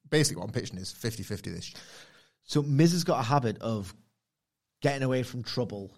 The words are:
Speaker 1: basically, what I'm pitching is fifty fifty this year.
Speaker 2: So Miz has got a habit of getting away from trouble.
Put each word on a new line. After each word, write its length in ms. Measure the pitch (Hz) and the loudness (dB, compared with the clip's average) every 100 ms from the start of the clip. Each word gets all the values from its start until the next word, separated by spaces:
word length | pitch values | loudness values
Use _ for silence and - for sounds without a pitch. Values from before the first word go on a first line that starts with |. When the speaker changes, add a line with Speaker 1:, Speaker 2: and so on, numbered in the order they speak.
| - | 0
Speaker 1:
basically, 320 | 151 139 87 | 4 4 0
what 60 | 104 | -6
I'm 60 | |
pitching 260 | 110 90 92 | -6 -6 -8
is 120 | 98 | -10
fifty 320 | - 117 113 | -6 -6 -6
fifty 260 | 95 98 95 | -6 -8 -8
this 220 | 85 - | -10 -10
year. 80 | - - - - - _ _ | -16 -18 -20 -20 -20 _ _
Speaker 2:
So 180 | - 147 | -2 0
Miz 300 | 143 139 170 | 2 6 6
has 120 | 175 | 6
got 140 | 175 131 | 2 0
a 20 | |
habit 340 | 117 143 117 - | 2 2 2 -2
of 360 | 113 110 92 - _ _ _ _ _ _ _ _ | -4 -4 -6 -12 _ _ _ _ _ _ _ _
getting 220 | 143 139 | 0 2
away 220 | 131 127 | 2 0
from 180 | 120 123 | 0 -6
trouble. 500 | 113 - 107 101 98 | -6 -4 -4 -6 -10